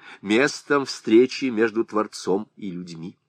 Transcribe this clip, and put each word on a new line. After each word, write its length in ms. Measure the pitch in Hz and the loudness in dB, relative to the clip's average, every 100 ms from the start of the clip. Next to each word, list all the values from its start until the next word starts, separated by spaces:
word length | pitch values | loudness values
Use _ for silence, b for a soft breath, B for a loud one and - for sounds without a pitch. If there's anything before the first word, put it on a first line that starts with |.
| B B | B B
местом 640 | 98 110 147 - - 143 135 | 0 2 2 -2 -2 -2 -2
встречи 600 | - - 110 127 - 135 | -8 4 6 6 2 -4
между 380 | 107 113 107 | 0 0 0
Творцом 640 | 107 107 104 - - 98 107 - | -2 -2 -4 -6 -4 -2 -4 -12
и 140 | 101 | -12
людьми. 460 | 87 85 82 85 117 | -10 -12 -12 -14 -16